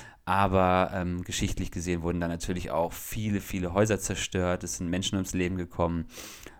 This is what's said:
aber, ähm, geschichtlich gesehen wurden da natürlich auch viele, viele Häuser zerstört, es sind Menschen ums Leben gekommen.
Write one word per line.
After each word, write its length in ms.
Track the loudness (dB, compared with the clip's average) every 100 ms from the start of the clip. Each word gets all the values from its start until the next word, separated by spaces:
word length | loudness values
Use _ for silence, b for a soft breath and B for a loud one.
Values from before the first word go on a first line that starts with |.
| B B
aber, 680 | 0 4 6 6 6 6 4
ähm, 300 | 0 -2 -2
geschichtlich 480 | -4 -2 -2 -2 -4
gesehen 320 | -4 -2 0
wurden 180 | 0 0
da 60 | 0
natürlich 460 | -2 -4 -4 -2
auch 200 | 0 0
viele, 480 | -2 -8 -4 0 0
viele 320 | -2 -4 0
Häuser 280 | 4 4 2
zerstört, 640 | 0 -4 -4 0 0 0
es 140 | -4 -6
sind 120 | -2
Menschen 240 | -2 0
ums 180 | -2 -2
Leben 240 | 0 0 0
gekommen. 500 | -4 0 0 0 -4 B B B B B